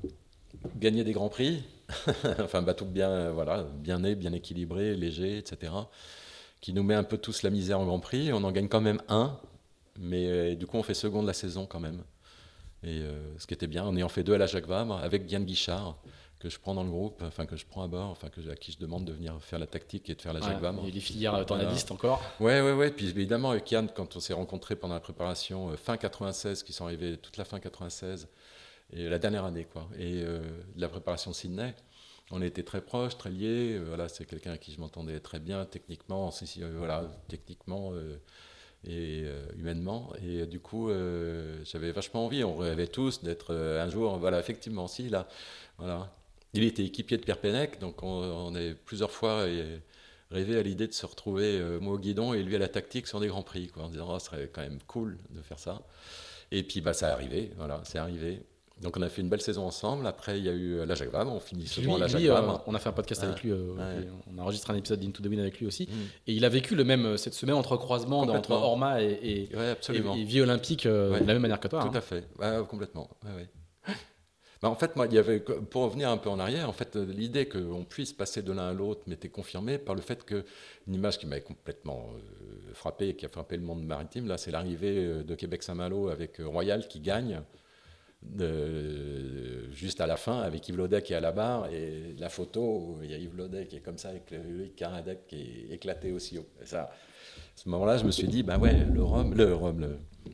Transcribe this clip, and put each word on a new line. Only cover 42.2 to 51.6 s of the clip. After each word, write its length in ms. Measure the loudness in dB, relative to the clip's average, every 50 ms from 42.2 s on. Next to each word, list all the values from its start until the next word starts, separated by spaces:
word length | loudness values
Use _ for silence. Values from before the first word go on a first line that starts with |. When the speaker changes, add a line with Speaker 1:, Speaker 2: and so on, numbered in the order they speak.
| -2
Speaker 1:
envie. 180 | 0 0 0 0
On 100 | 0 0
rêvait 320 | 0 0 0 2 0 0 0
tous 340 | 0 0 0 0 0 -2 -4
d'être, 300 | -6 -6 -6 -4 -4 -2
euh, 300 | -2 0 0 0 0 0
un 40 | 0
jour, 280 | 0 0 2 2 2 2
voilà, 220 | 2 2 2 2
effectivement, 480 | 2 0 -4 -6 -8 -6 -6 -4 -6 -6
si, 220 | -6 -6 -4 -2
là, 180 | 0 0 -2 -4 -10 -16 -16 -16 -16 -18 -18 -20 -14 -10
voilà. 380 | -6 -4 -4 -4 -6 -8 -12 -18 -20 -20 -20 -20 -14 _ 2
Il 80 | 4 4
était 200 | 4 4 2 0
équipier 340 | 0 -2 -4 -2 0 -2 0
de 40 | 2
Pierre 140 | 0 0 2
Pennec, 420 | 2 2 2 2 0 -2 -4 -6
donc 220 | -8 -8 -8 -6
on, 60 | -6 -4
on 480 | -2 -2 -2 -2 -4 -4 -4 -4 -4
est 180 | -4 -4 -4 -4
plusieurs 380 | -8 -10 -10 -4 -2 -2 -2
fois, 300 | 0 0 0 2 2 2
euh, 360 | 2 2 0 0 -2 -4 -6 -10 -12 -16 -20 -20 -20 -20 -20 -20 _ _
rêvé 260 | -4 -2 0 2 2 2
à 60 | 2
l'idée 240 | 2 0 0 -2 -2
de 60 | -2
se 120 | -4 -6
retrouver, 540 | -8 -10 -8 -4 -2 0 2 4 4 4
euh, 200 | 2